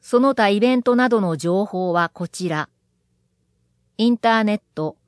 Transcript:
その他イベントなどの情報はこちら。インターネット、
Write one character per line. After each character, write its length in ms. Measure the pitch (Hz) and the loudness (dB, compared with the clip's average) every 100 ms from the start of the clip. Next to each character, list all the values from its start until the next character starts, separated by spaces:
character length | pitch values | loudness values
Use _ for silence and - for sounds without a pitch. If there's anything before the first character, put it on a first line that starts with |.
そ 200 | - 240 | 0 2
の 140 | 269 | 2
他 160 | 269 208 | 2 2
イ 100 | 202 | 2
ベ 160 | 240 254 | 2 2
ン 60 | |
ト 140 | 240 247 | 2 2
な 120 | 254 | 2
ど 140 | 226 | 2
の 140 | 185 160 | 0 -2
情 260 | 165 180 | -2 -2
報 300 | 202 185 185 | -2 -4 -2
は 160 | 170 170 | 0 -2
こ 180 | - 175 | -4 -12
ち 220 | - 180 | -8 -6
ら。 180 | 156 147 _ _ _ _ _ _ _ _ _ _ _ _ - | -4 -6 _ _ _ _ _ _ _ _ _ _ _ _ -4
イ 140 | 226 | -2
ン 80 | 240 | 0
タ 220 | 233 226 | 0 2
ー 40 | |
ネ 100 | 214 | 0
ッ 60 | 208 _ | -2 _
ト、 220 | - 156 - | -8 -8 -8